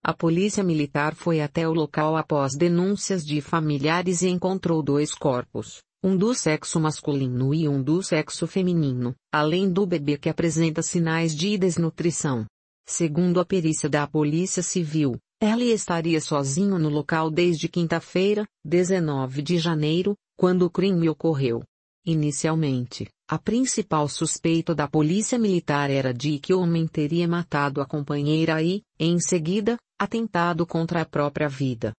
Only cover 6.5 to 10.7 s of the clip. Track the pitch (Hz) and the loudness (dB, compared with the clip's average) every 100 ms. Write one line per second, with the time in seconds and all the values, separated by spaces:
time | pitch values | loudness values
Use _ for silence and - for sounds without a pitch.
6.5 | 156 - 170 156 151 - 143 131 123 131 | -2 -2 0 0 -2 -4 -2 -2 0 0
7.5 | 156 151 139 135 170 190 160 151 - 165 | 0 0 0 0 -2 0 -2 -2 -6 -4
8.5 | 196 185 170 143 123 120 120 _ 151 151 | -2 0 2 0 -2 -4 -6 _ 0 0
9.5 | 175 196 180 196 175 143 143 165 - 165 | 2 0 0 0 0 0 -2 -2 0 0
10.5 | 156 165 | 2 0